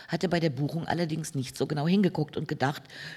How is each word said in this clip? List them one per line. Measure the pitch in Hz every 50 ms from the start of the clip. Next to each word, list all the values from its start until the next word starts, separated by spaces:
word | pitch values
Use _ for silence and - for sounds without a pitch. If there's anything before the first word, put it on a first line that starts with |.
| -
hatte | - 170 160 - 175
bei | 175 170
der | 165 160
Buchung | 127 127 147 139 - 170 160
allerdings | - - 165 175 151 160 160 156 - -
nicht | 139 131 - -
so | - 139
genau | - 151 - 147
hingeguckt | 170 185 208 202 170 - - 151 - -
und | - 156
gedacht, | - 156 147 - 139 - - - - - - - - -